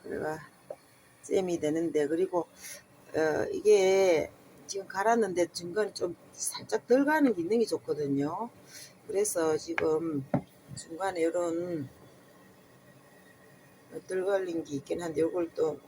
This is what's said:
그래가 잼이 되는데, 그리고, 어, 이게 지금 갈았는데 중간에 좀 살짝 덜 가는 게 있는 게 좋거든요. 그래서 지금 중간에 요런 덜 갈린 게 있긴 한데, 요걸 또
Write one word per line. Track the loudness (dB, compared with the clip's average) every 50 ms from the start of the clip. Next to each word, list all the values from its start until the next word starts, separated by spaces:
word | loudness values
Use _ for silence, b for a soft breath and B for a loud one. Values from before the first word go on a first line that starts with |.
| _
그래가 | -8 -8 -6 -6 -6 -6 -8 -12 -18 _ _ _ _ -18 -18 _ _ _ _ _ _ _ _ -8
잼이 | -2 0 0 0 0 -2 -2
되는데, | -2 -2 0 0 -2 0 0 0 0 0
그리고, | 0 0 0 0 0 -4 -4 -4 B B B B B B B _ -20 -20 -20 -6 -2
어, | 0 0 2 0 0 -2 -4
이게 | -4 0 4 6 6 6 6 6 6 6 6 6 4 4 2 -2 -8 -18 -20 -20 -20 -20 -16 -12
지금 | -12 -12 -12 -8
갈았는데 | -6 0 2 4 4 4 4 2 2 0 0 0 0
중간에 | -10 -10 -6 -2 -2 -2 -2 -2
좀 | -4 -6 -6 -6 -8 -16 -20 -12
살짝 | -8 -8 -8 -6 -8 -10 -4 -4 -4 2 _
덜 | 4 4 6
가는 | 4 4 4 4 4 4
게 | 2
있는 | 0 0 2 2
게 | 2
좋거든요. | 0 0 -6 -4 -4 -4 -2 -2 -2 0 0 0 -2 -4 -6 -8 -10 -12 -18 B B B B B B B B -14 -4
그래서 | -2 0 0 0 0 0 0 2 0 0
지금 | -2 -4 -4 -2 0 2 0 0 0 -2 -4 -4 -4 -2 -4 -4 -4 -4 -20 -20 -20 -18 -16
중간에 | -16 -14 -14 -10 -6 -4 -4 -2 0 0
요런 | 0 0 0 -2 0 -2 -2 -4 -4 -6 -6 -8 -10 -12 -20 -20 -20 -20 -20 -20 -20 -20 -20 -20 -20 -20 -20 -20 -20 -20 -20 -20 -20 -20 -20 -20 -20 -20 -20 -20 -20 -20 -20 -20 -20 -20 -20 -20 -20 -20 -20 -20 -14 -14 -14 -10 -6
덜 | -4 -2 0
갈린 | 0 0 0 0 -2 -4 -6 -6
게 | -4 -8
있긴 | -8 -6 -6 -6 -6
한데, | -4 -4 0 0
요걸 | 0 0 0 -2 -4 -4 -2
또 | -2 -2 -2 -2 -6 -12